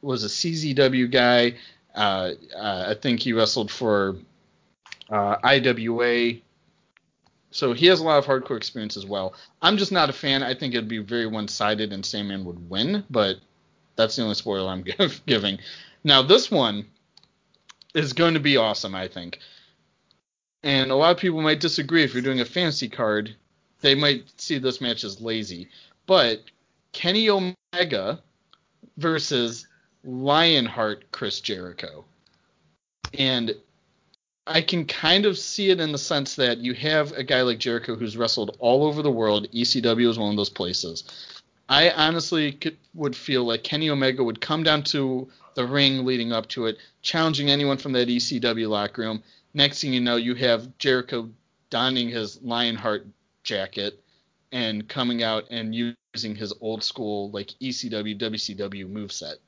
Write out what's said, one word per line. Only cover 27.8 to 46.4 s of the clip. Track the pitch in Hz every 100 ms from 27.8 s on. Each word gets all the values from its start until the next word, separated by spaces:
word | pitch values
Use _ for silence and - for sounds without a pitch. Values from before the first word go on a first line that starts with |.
| 175 117 95 165 _ _ _ _ _ _ - -
versus | 165 160 - 135 117 117 - _ _ _
Lionheart | 131 127 135 147 165 156 117 120 110 104 _
Chris | - 104 -
Jericho. | - 98 90 85 80 76 - _ _ _ _ _ _ _ _ _ -
And | - 135 127 113 104 _ _ _ _ _ _ _ _ -
I | 156
can | 165 180 147
kind | - 156 185 208
of | 185
see | - - 196
it | 180
in | 156
the | 143
sense | - 151 135 -
that | 127 120
you | 120
have | 113 151 156 147
a | 147
guy | 127 131
like | 127 113
Jericho | 127 117 117
who's | 113 117 107
wrestled | 117 - 104 -
all | 117 127 151
over | 151
the | 151
world. | 117 110 104 104
E | 117
C | 120 135
W | 117 113 120
is | 113
one | 104
of | 104
those | 98
places. | - 90 87 87 82 - - - - _ _ -
I | 135 170
honestly | 160 156 165 151 170 147
could, | 143 160 160 _
would | 165 147
feel | 123 - 131
like | 120 113
Kenny | - 151 160
Omega | 143 131 131
would | 120 107
come | - 156
down | 156 151
to | 143 147 135 127 131 _ -
the | - 123
ring | 139 139 135 127
leading | 127 117
up | 113